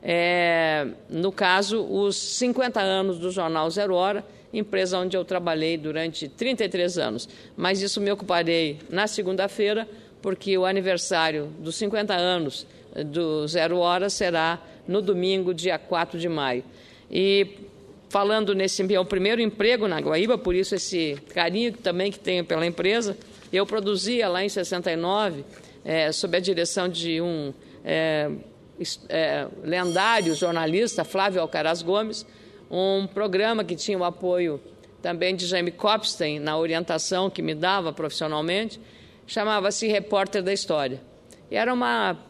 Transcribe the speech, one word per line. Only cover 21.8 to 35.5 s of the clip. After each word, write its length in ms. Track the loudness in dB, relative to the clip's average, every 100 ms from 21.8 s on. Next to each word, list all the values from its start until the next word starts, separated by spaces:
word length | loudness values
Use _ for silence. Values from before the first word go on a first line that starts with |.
| -2 0 -2
que 60 | -2
tenho 260 | -2 -2
pela 220 | 0 0 0
empresa, 520 | 0 2 2 0 -6 -12 -20 -2
eu 140 | 0 0
produzia 640 | 0 0 0 0 0 2
lá 140 | 0
em 60 | 0
sessenta 420 | -2 -2 -2 -2
e 40 | 0
nove, 480 | 2 2 0 -2 -12 -18 -20 -14
é, 280 | -2 2 2
sob 240 | 0 0 0
a 40 |
direção 500 | 2 0 0 0 -2
de 320 | -2 -2 -2
um, 320 | -2 -2 -6 -10 -18 -14
é, 480 | -4 0 0 0 -2 -4 -12 -20 -20 -10
es-, 200 | -10 -10 -4
é, 380 | 0 0 0 -4 -8
lendário 680 | -4 -2 0 2 4 4 2
jornalista, 680 | 0 0 0 0 2 0 -2
Flávio 380 | -2 0 0 0
Alcaraz 400 | -2 0 0 0
Gomes, 440 | 0 0 0 -8 -12 -20 -20 -20 -6
um 360 | 0 2 2 0
programa 560 | -2 0 2 2 0
que 120 | -2 -4
tinha 220 | -2 0
o 60 |
apoio 560 | 0 0 0 2 2 -2 -10 -20 -20 -8
também 340 | -6 0 0 0
de 100 |
Jaime 260 | 0